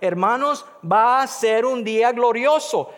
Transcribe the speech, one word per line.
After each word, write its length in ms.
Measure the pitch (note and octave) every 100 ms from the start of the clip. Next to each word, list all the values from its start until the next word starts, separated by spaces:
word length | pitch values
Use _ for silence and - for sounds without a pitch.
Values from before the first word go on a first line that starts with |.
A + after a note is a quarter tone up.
Hermanos, 640 | F#3 F3 G3 B3 C#4+ C#4+ - - E3
va 300 | G#3 A#3 B3+
a 60 | C4+
ser 400 | - A3 A3 B3+
un 180 | B3+
día 280 | A3 A3 A#3+
glorioso. 800 | A#3+ A#3+ A3+ C4+ D4+ D4+ G3 -